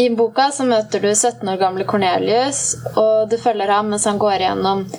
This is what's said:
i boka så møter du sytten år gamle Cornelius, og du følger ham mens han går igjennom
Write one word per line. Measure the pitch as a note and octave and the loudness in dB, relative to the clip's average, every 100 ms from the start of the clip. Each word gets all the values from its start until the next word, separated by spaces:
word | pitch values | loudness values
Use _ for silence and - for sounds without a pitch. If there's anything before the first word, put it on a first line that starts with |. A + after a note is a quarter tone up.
i | B3 | 0
boka | A3+ A3+ C4 C#4 | 2 0 2 0
så | C#4+ B3+ | 0 0
møter | A3+ G#3+ G3+ | 0 0 -2
du | G3+ G#3 | 0 2
sytten | A#3+ A#3 G3 | 0 -2 -4
år | F#3+ | 0
gamle | F#3+ F#3 F#3+ | 0 0 -2
Cornelius, | G#3 F#3+ F#3 F#3+ A3+ C4+ C4+ - - - - | 0 0 0 2 2 0 -2 -4 -6 -4 2
og | A3 A3 G#3+ | 4 2 2
du | A3+ | 0
følger | A#3+ G#3 G3 | 0 0 0
ham | G#3 G#3+ | 0 0
mens | G#3 G#3+ | -2 -2
han | G3+ | 0
går | G#3 F#3 | 0 0
igjennom | F#3 G3 F#3+ G3 F#3+ | 0 0 0 0 -4